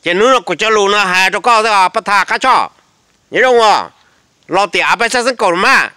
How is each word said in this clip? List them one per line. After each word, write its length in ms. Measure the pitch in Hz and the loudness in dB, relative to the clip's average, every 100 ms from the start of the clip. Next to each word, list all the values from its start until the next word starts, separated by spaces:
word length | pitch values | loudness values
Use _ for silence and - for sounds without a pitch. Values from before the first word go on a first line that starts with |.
Chỉ 120 | 165 | -4
nếu 180 | 175 226 | 0 2
nó 80 | 262 | 2
có 140 | 180 | -2
cho 160 | 170 220 | -4 0
lù 180 | 220 196 | 0 0
nó 160 | 208 | 0
hai 260 | 202 180 190 | 0 0 0
cho 100 | 196 | 0
có, 220 | 208 233 | 0 0
thì, 60 | 220 | 2
à, 200 | 208 185 | 0 0
bắt 160 | 226 | -2
thả 200 | 196 202 | -2 -2
cá 140 | 180 226 | 0 -2
cho. 300 | 269 220 101 _ _ _ _ _ _ | 0 0 -2 _ _ _ _ _ _
Nhớ 100 | 160 | -2
không 180 | 254 240 | 2 4
ạ? 280 | 220 175 85 _ _ _ _ _ _ | 4 2 -2 _ _ _ _ _ _
Lo 180 | 180 202 | -4 -2
tiền 180 | 190 | -2
áp 140 | 165 180 226 | -2 0 -2
sát 120 | 247 | -2
sân 120 | 240 247 | -4 -2
cầu 180 | 202 | -2
mà. 380 | 170 220 254 135 | 0 2 2 0